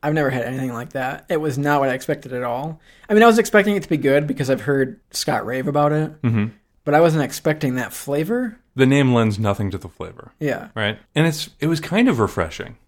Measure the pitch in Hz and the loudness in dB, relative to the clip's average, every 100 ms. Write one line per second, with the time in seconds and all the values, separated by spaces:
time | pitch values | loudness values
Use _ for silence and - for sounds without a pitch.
0 | 151 156 143 127 120 131 131 117 123 139 | -2 0 0 -2 -4 -6 -6 -8 -8 -6
1 | 127 156 - 170 151 131 143 147 135 131 | -6 -6 -4 -2 -2 -2 0 2 0 -2
2 | - 147 135 123 123 120 151 156 _ - | -4 -6 -6 -6 -4 -4 -6 -12 _ -20
3 | - 208 233 226 220 214 202 202 - 156 | 2 6 6 6 4 4 4 0 0 0
4 | 135 139 147 - 131 131 - 139 131 - | 4 2 2 -4 0 -2 0 0 0 -4
5 | _ - - 123 107 127 135 143 147 151 | _ -8 -4 -4 -2 -4 -2 2 2 2
6 | 156 156 127 117 107 - _ _ - 147 | -2 -2 -2 0 -2 -6 _ _ 2 4
7 | 170 156 135 - - 151 143 127 117 - | 6 4 -2 -2 -2 -2 -2 -2 -6 -8
8 | - 143 160 240 254 214 _ - 131 139 | -6 -4 -2 -4 -4 -10 _ 2 4 4
9 | 135 120 113 101 110 101 101 90 92 _ | 4 4 2 0 -2 -2 -4 -6 -12 _
10 | 90 - - _ 151 127 - - 107 107 | -14 -14 -20 _ -4 -4 -6 -4 -4 -4
11 | _ - 165 156 - _ 151 160 160 190 | _ 0 0 0 -10 _ -2 -2 -2 2
12 | 247 143 104 - 82 - - - | 2 2 0 0 -6 -6 -14 -16